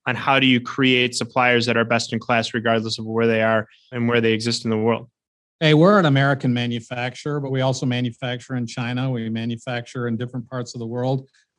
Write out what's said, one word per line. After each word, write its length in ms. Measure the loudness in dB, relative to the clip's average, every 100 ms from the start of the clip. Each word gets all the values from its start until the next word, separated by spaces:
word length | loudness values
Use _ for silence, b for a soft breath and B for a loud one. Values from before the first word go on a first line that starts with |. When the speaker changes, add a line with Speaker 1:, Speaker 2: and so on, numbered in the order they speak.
| -6
Speaker 1:
on 80 |
how 240 | -2 0 4
do 80 | 4
you 140 | 2
create 520 | 0 0 2 4 2 -2
suppliers 500 | -4 0 2 4 2
that 100 | 0
are 80 |
best 280 | 2 0 -2
in 80 | -6
class, 340 | 0 0 0
regardless 460 | -2 0 0 -2 -6
of 40 |
where 220 | -4 0 2
they 160 | 2
are 240 | 2 0 -2 b b
and 160 | -4 0
where 140 | 2
they 120 | 2
exist 320 | 0 -2 -4
in 60 | -2
the 80 | 0
world. 320 | 0 -2 -4 _ _ _ _ -2
Speaker 2:
Hey, 160 | 4
we're 240 | 6 6 6
an 80 | 6
American 480 | 4 2 2 0
manufacturer, 840 | 0 -2 -4 -6 -8 -8 -8 -8 -6
but 100 | -4
we 120 | 0
also 220 | 0 0
manufacture 720 | -2 -2 -2 -4 -8 -8 -6
in 100 | -6
China. 460 | -6 -6 -6 -4 -4
We 180 | -4 -4
manufacture 800 | -4 -6 -6 -6 -8 -8 -6 -4
in 100 | -4
different 320 | -6 -10 -8
parts 280 | -10 -8 -10
of 20 |
the 80 | -8
world. 420 | -4 -2 -2 -6 _ _